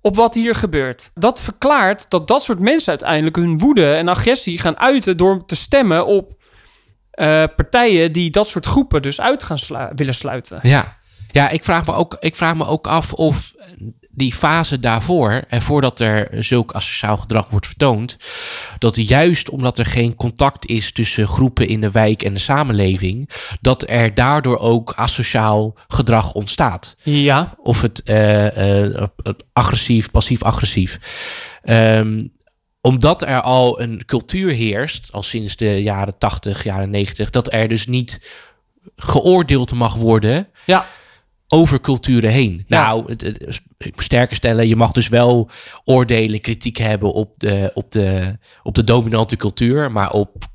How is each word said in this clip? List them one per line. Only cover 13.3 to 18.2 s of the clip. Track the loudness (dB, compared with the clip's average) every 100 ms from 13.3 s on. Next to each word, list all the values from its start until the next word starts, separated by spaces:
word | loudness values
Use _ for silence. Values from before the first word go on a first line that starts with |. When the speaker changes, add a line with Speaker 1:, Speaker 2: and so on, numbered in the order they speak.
| 0 -6 -16 -20 -18 -18 -18 _
Speaker 2:
die | -4 -4
fase | 0 0 2 0 -2
daarvoor | 0 0 0 0 2 0 -2
en | -4
voordat | 0 2 0 0
er | 0 0 -2 -6
zulk | 0 0 0
asociaal | -6 -8 -6 -2 -4
gedrag | -2 -2 0
wordt | -4 -4
vertoond, | 0 2 2 -4 -10